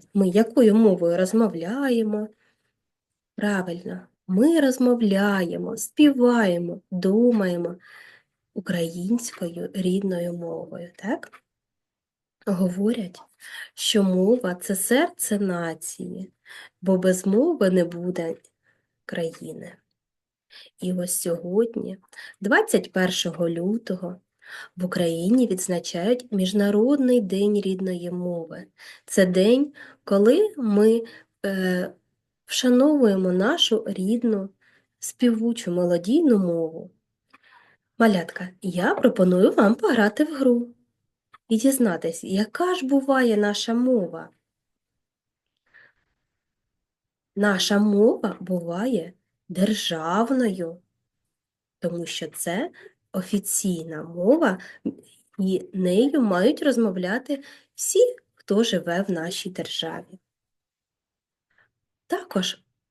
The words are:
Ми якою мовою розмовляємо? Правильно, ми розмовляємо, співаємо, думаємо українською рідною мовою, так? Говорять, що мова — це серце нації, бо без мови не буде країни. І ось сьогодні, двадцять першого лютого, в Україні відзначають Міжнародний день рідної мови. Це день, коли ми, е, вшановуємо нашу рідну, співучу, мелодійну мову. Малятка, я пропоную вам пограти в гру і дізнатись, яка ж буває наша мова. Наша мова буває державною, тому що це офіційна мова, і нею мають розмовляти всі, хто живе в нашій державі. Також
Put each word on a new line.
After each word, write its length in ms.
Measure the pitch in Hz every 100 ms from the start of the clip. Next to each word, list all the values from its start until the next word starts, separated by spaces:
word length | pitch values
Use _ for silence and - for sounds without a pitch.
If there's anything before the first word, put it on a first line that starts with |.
| _
Ми 160 | 202 190
якою 460 | 196 226 294 220 220
мовою 420 | 220 175 170 175
розмовляємо? 1120 | 185 226 220 170 170 262 269 233 214 208 214 _ _ _ _ _ _ _ _ _ _ -
Правильно, 720 | 208 196 180 175 - 185 - _ -
ми 320 | 185 294 330
розмовляємо, 1160 | 269 254 247 240 214 190 202 196 175 175 180 -
співаємо, 1040 | - - 294 262 240 240 196 175 175 175 -
думаємо 840 | 185 190 214 240 226 185 175 175 180 - - - - _ _ _
українською 1160 | - 185 175 165 175 185 240 - - 175 170 180
рідною 600 | 196 185 190 196 175 175
мовою, 580 | 175 170 165 - - 175 -
так? 480 | 202 - - - _ _ _ _ _ _ _ _ _ _ 214
Говорять, 760 | 180 180 180 208 247 175 - - _ - - -
що 300 | - - 208
мова — 520 | 190 185 190 247 185 180
це 140 | - 190
серце 640 | - 254 349 - - 202
нації, 920 | 196 175 165 160 - - 180 180 190 _ _ - - _
бо 160 | 185 185
без 280 | 185 185 196
мови 440 | 208 330 302 190
не 160 | 185 170
буде 500 | 170 180 180 165 165 _ _ _ _ _ _ -
країни. 720 | 92 - - - - - - _ _ _ _ _ _ _ - - -
І 140 | 185
ось 280 | 180 180 -
сьогодні, 760 | 180 170 175 196 233 - - 190 _ - - -
двадцять 500 | 196 339 440 190 -
першого 580 | 185 180 185 175 160 170
лютого, 720 | 165 185 226 - 180 180 180 _ _ - - - 180
в 80 | 180
Україні 600 | 180 170 165 180 254 233
відзначають 840 | 185 - 175 - 170 196 247 -
Міжнародний 880 | 202 185 208 202 208 240 285 254 247
день 400 | 190 190 208 202
рідної 500 | 196 185 185 180 175
мови. 540 | 180 175 170 160 175 - _ - - -
Це 200 | - 180
день, 480 | 185 202 254 294 - - _
коли 500 | - 196 208 320 427 330
ми, 460 | 226 202 220 226 226 - _ _ 202
е, 480 | 190 185 180 180 - _ _ _ _ -
вшановуємо 840 | - 254 247 285 294 226 190 185
нашу 520 | 180 214 339 - 220 -
рідну, 640 | 190 190 240 233 202 196 _ _ _ _ -
співучу, 720 | - - 240 220 233 226 185
мелодійну 640 | 175 175 175 180 294 311 208
мову. 540 | 175 165 160 165 - _ _ _ _ _ _ _ _ _ _ -
Малятка, 520 | 226 185 165 - 180 -
я 340 | 185 175 202 403
пропоную 560 | 233 - 185 180 247
вам 240 | - 208 233
пограти 480 | 415 233 208 -
в 120 | 302 277
гру 340 | 262 240 240 - _ _ _ _ _ _ -
і 80 | 220
дізнатись, 640 | 269 269 220 165 165 -
яка 520 | - 190 214 - 359 359
ж 100 | 262
буває 520 | 277 269 262 240 208
наша 360 | 208 202 -
мова. 560 | 233 254 240 170 165 - _ _ _ _ _ _ _ _ _ _ _ _ _ _ _ _ _ _ _ _ _ _ _ _ _ _ _ _ _ _ 202
Наша 440 | 208 185 - 202
мова 580 | 208 202 226 392 190 -
буває 720 | 185 180 170 175 247 214 170 _ _ _ -
державною, 1300 | 180 208 214 - 165 165 190 233 262 233 185 165 175 _ _ _ _ _ _ _ _ _ -
тому 260 | 170 170 165
що 220 | - 156
це 440 | - 170 185 349 - - _ _
офіційна 920 | 190 180 202 - - 196 165 165 156
мова, 540 | 165 170 190 320 262 185 - - - - _ _ _ -
і 300 | 190 185 -
нею 480 | 190 180 190 277 294
мають 420 | 220 180 220 -
розмовляти 800 | 302 233 220 185 180 233 - 277 - - _ -
всі, 400 | - 381 494 - _
хто 300 | _ - 202
живе 380 | 233 180 170 170
в 100 | 202
нашій 380 | 170 170 190 190
державі. 720 | 185 - - 165 - - 185 _ _ _ _ _ _ _ _ _ _ _ _ _ _ _ _ _ _ -
Також 540 | 370 - 190 185 - _ _ _